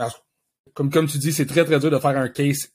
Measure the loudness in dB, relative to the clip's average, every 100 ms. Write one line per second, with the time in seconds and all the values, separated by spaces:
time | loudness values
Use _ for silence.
0 | -8 -8 _ _ _ _ _ -4 0 2
1 | 0 -2 -4 -2 0 2 2 2 2 0
2 | 0 0 -2 -2 0 0 -4